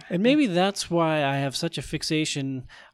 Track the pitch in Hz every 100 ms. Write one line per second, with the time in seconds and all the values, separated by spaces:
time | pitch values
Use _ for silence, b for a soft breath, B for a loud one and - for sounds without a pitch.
0 | - 175 226 302 254 175 196 196 - 170
1 | 165 156 139 139 139 131 165 - - 156
2 | - 156 156 147 135 131 - B B